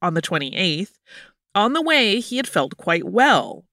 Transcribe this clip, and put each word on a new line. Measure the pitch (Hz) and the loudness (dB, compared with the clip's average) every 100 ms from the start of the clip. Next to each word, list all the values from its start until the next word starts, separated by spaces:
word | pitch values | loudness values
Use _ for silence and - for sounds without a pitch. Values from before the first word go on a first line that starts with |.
on | 180 160 | -4 -2
the | |
twenty-eighth. | - 156 135 - 180 151 202 _ _ - - _ _ | -2 -4 -4 -2 -2 -2 -6 _ _ -20 -20 _ _
On | 202 220 | 0 2
the | 311 | 2
way, | 320 302 226 220 | 2 2 2 0
he | - 247 | -2 -6
had | 254 | -2
felt | 165 131 - | -2 -2 -4
quite | - 170 - | -2 -2 0
well, | 208 285 180 - - - | 2 4 4 0 -10 -10